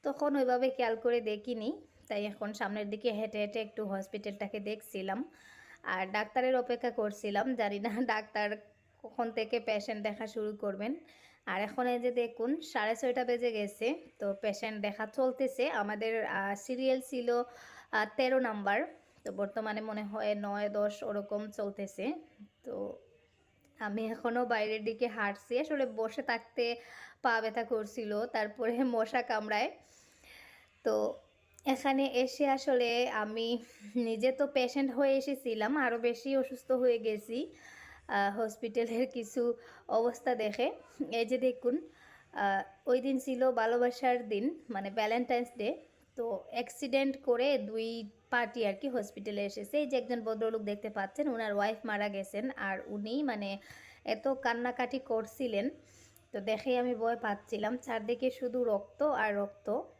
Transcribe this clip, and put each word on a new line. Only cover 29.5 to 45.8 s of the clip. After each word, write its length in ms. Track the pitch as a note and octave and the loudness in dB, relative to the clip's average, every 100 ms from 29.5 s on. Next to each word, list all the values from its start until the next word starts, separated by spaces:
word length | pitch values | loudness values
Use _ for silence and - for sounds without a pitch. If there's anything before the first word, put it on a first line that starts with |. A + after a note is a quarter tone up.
| G#3+ C#4 - - - - _ - - - - _ _ | 0 0 -4 -20 -20 -20 _ -20 -20 -20 -20 _ _
তো 360 | - G#2+ G#3+ - _ _ _ - - | 0 2 0 -4 _ _ _ -8 0
এখানে 380 | C4 C#4 C4+ | 2 4 2
এসে 440 | C#4 B3 B3+ - C#4+ | 2 2 0 2 2
আসলে 600 | C4+ C#4 B3+ A#3+ A#3+ B3 | 2 4 4 4 2 2
আমি 500 | A3 G#3+ A3 A#3 A#3+ A#3 - G#3 A#3+ | 0 -2 -2 0 -2 -4 -18 -6 -2
নিজে 360 | A3+ A3+ B3 | 0 2 2
তো 140 | C4 C#4+ | 2 2
পেশেন্ট 460 | C#4+ B3 C#4 C#4 | 2 2 2 0
হয়ে 240 | A#3+ C#4 C4+ | 4 4 4
এসেছিলাম, 600 | C4+ C4+ B3+ A3 G#3+ D4 | 2 -4 -2 0 0 2
আরও 220 | B3+ A#3 | 2 2
বেশি 380 | A#3+ A#3 C4+ C4+ | 0 0 0 0
অসুস্থ 360 | C4 C4 - | 0 -6 0
হয়ে 260 | C4 B3 A#3 | 2 4 4
গেছি, 560 | G#3+ G#3+ G#3+ A#3 E4 - - - - - - | 2 -2 -4 -6 -6 -10 -20 -20 -20 -20 -4
আহ, 320 | G#3 G3+ G3+ | 0 2 0
হসপিটালের 680 | A3 G#3+ A#3 A3 A#3 A3+ B3+ | -4 -2 -4 0 0 0 0
কিছু 480 | B3 A3 - A#3+ A#3 - - - | -2 -4 0 0 0 -6 -20 0
অবস্থা 460 | A3 A#3+ A#3+ - | 2 2 0 0
দেখে। 380 | A#3+ G#3+ G#3 C4+ A#4 - - D4 | 2 0 2 0 0 -16 -8 -4
এই 120 | A3+ | 0
যে 140 | A3+ B3+ | 0 2
দেখুন, 520 | B3+ B3 A#3+ C#4+ E4 - - - - | 2 2 0 0 -4 -18 -20 -20 -12
আহ, 300 | - G3+ G3 G3 - - | 0 2 2 -2 -8 2
ওই 140 | B3+ | 2
দিন 180 | B3+ C4 | 4 0
ছিল 340 | C4 B3 C4 | 0 2 4
ভালোবাসার 760 | A#3+ A3 A#3+ B3 B3 C4 B3 A3 | 4 4 4 4 4 2 2 2
দিন, 360 | G#3 B3+ F4 - | 0 0 -2 -8
মানে, 200 | G#3 G3 | -6 -4
ভ্যালেন্টাইন্স 580 | G#3 G#3+ A#3 B3 B3 A#3+ - | 0 2 2 2 2 0 -2
ডে। 160 | G#3 E4 | -2 -2